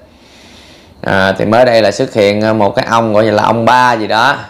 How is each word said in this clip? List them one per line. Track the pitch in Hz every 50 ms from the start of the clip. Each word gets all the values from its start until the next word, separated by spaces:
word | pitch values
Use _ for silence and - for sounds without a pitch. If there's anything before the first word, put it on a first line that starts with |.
| - - - _ - - - - - - - - - - - - - - - -
À, | - - 98 95 95 98 95
thì | - 107
mới | 104 110 120 127
đây | 123 117 113
là | 104 98
xuất | - - 135 127 -
hiện, | 117 101 101 104 104
à, | 107 110 110
một | 110 101 98 98
cái | 131 - -
ông | 113 117 117 110 104
gọi | 104 113
là | 110 104 104 101
ông | 98 113 117 113
ba | 113 123 127 127 123 120
gì | 110 107
đó, | 98 104 110 120 135 - - - -